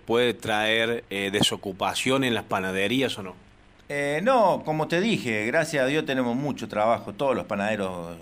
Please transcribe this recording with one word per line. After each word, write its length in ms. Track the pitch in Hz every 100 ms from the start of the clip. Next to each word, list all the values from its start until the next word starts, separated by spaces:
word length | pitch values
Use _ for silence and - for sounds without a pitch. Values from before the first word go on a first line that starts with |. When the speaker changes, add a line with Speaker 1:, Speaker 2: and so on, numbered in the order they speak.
| -
Speaker 1:
puede 260 | 117 123
traer, 720 | 110 110 107 107 113 113 117 -
eh, 180 | 98 98
desocupación 960 | 104 - 104 101 92 98 90 131 131
en 80 | 131
las 120 | 110
panaderías 760 | - 104 92 92 101 127 123 -
o 40 |
no? 120 | 92 90 - - - - -
Speaker 2:
Eh, 300 | 143 143 151
no, 380 | 214 262 190 139
como 240 | 156 156 147
te 100 | 170
dije, 420 | 226 180 123 110
gracias 400 | 107 151 156 147
a 20 | 131
Dios 200 | 156 151
tenemos 280 | 131 123
mucho 340 | 120 139 - 107
trabajo, 440 | 104 107 113 -
todos 240 | 101 139 110
los 80 |
panaderos 720 | - 101 101 107 95 90 85 85